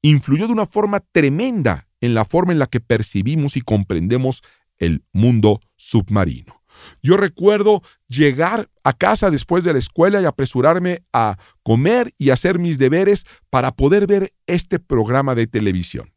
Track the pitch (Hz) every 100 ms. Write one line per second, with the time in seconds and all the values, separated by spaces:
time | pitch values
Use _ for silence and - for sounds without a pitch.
0 | 151 151 - 143 220 226 202 208 214 202
1 | _ - 143 147 254 226 123 78 - _
2 | 120 113 104 165 185 165 131 120 - 113
3 | 110 101 104 160 143 139 117 107 95 87
4 | 87 120 131 127 _ _ _ _ 85 78
5 | _ 92 117 120 107 101 _ _ - 113
6 | 95 104 90 60 - _ _ _ - -
7 | 131 190 202 - 185 208 208 208 - _
8 | _ 127 147 131 170 220 - _ - -
9 | - 214 202 143 - 170 175 147 120 -
10 | 175 202 180 - 135 127 135 175 180 175
11 | _ 120 110 98 _ _ - 113 151 240
12 | 240 _ 135 131 175 180 175 143 131 160
13 | 196 202 - _ _ 131 127 - 139 196
14 | 196 202 190 _ - 180 - 185 _ 131
15 | 110 131 139 120 117 113 104 92 87 -
16 | -